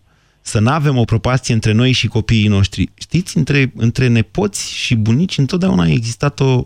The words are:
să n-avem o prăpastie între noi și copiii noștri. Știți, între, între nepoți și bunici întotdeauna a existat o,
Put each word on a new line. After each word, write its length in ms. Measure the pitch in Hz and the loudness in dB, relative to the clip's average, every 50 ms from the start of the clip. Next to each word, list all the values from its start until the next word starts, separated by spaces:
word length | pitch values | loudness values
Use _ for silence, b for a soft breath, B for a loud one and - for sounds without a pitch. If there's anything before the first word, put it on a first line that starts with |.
| _ _ _ _ _ _ _ _ | _ _ _ _ _ _ _ _
să 200 | - - - 110 | -14 -4 -2 0
n-avem 360 | 107 127 147 165 143 151 135 123 | 2 2 2 2 0 0 2 0
o 60 | 113 | 0
prăpastie 500 | - 117 101 - 123 127 127 - - 120 | 0 0 -2 0 0 -2 -2 -2 0 -2
între 180 | 110 - 110 | 0 0 2
noi 200 | 107 113 127 131 | 2 2 2 2
și 160 | 123 - - 104 | 2 0 -2 -2
copiii 400 | - 110 - - 113 110 104 104 | -2 -2 0 2 2 2 2 2
noștri. 400 | 101 98 98 - - 98 85 - _ - | 2 0 -2 -4 -4 -4 -4 -4 _ -18
Știți, 380 | - - - 165 185 - - 175 | -14 -4 -4 -4 -4 -2 -2 -2
între, 340 | 139 - 143 143 131 123 - | -2 0 2 0 0 0 -2
între 300 | 120 117 117 - - 131 123 | -2 -2 -2 0 0 0 2
nepoți 680 | 117 113 110 _ - 180 202 202 - - - - - | 2 2 0 _ -2 -4 -2 -2 -4 -6 -10 -10 -10
și 200 | - - - 123 | -8 -4 -2 -2
bunici 420 | 110 107 113 113 139 185 185 - - | 0 2 2 2 2 0 -2 0 -2
întotdeauna 440 | 139 127 196 175 185 190 190 180 | -2 0 0 -2 0 0 2 2
a 60 | 170 160 | 2 2
existat 520 | 151 127 113 117 120 - 147 143 - - | 0 0 -2 -4 -6 -4 -4 -4 -2 0
o, 220 | 139 131 127 123 - | 0 2 2 0 -2